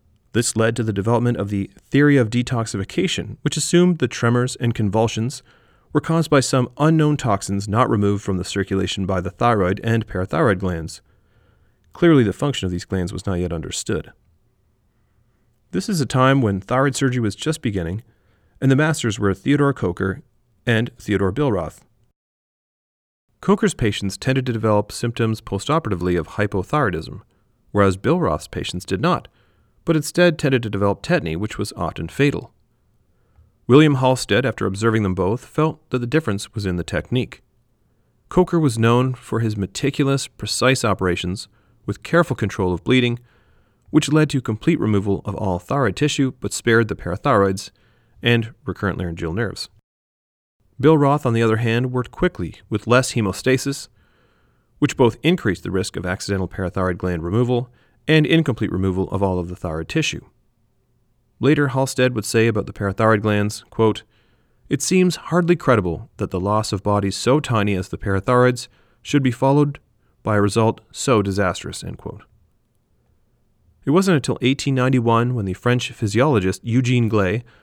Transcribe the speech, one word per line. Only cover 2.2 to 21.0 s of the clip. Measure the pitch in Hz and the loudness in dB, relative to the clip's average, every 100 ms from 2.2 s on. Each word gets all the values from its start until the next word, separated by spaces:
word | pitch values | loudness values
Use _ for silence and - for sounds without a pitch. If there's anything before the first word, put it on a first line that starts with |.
| 110 | 2
detoxification, | 120 120 120 110 98 98 - 180 - 104 101 | -2 -2 -4 -4 -6 -6 -4 -2 -4 -8 -6
which | - - | -4 -4
assumed | - 175 180 165 | 0 4 4 2
the | 120 | -4
tremors | - 120 123 127 - | -2 0 0 -2 -2
and | 120 | -4
convulsions | 113 104 107 113 110 117 - - _ _ _ _ | -2 0 0 0 -2 -6 -8 -16 _ _ _ _
were | 151 | -4
caused | - 165 156 | 0 -2 2
by | 143 | 2
some | 123 131 123 - | 4 0 0 0
unknown | 151 160 151 147 | 2 4 2 0
toxins | 123 98 - 98 101 | -2 -2 -2 -4 -2
not | 107 117 | 0 2
removed | 110 101 101 | 2 2 0
from | - 92 | -2 -4
the | |
circulation | 90 98 95 95 90 - 92 | -4 -4 -2 -2 -2 -4 -4
by | 92 | -4
the | 87 | -4
thyroid | - 120 110 90 98 | -2 0 2 0 0
and | 110 117 - | 0 -2 -2
parathyroid | 92 92 156 139 92 | -6 -4 0 0 0
glands. | 92 85 80 - _ _ _ _ _ _ _ _ _ | -2 -4 -8 -14 _ _ _ _ _ _ _ _ _
Clearly, | - 175 147 | 2 6 6
the | 107 | 4
function | - 143 - 92 | 0 -4 -2 -4
of | |
these | 90 | -4
glands | - 95 90 | -4 -4 -2
was | - - | -4 -4
not | |
yet | 87 87 | -4 -4
understood. | 85 87 - - 90 - - _ _ _ _ _ _ _ _ _ _ _ _ _ _ _ | -6 -8 -8 -6 -6 -8 -18 _ _ _ _ _ _ _ _ _ _ _ _ _ _ _
This | 175 208 | -6 -2
is | 180 | -2
a | 117 | 0
time | 127 131 135 | 2 4 4
when | 110 95 | 2 0
thyroid | - 127 139 - | -2 0 0 0
surgery | 135 123 | -2 0
was | 107 - | -2 -4
just | 156 156 | -6 -4
beginning, | 120 98 82 101 - _ _ _ _ _ | -4 -4 -4 -6 -10 _ _ _ _ _
and | 131 | 2
the | 135 | 2
masters | 156 151 117 101 | 2 0 -4 2
were | 101 | 2
Theodore | 95 135 143 143 | 2 0 2 2
Kocher | 135 92 90 95 92 - _ _ _ - | 0 -4 -2 -4 -4 -12 _ _ _ 0
and | 113 120 | 0 0
Theodore | - | -6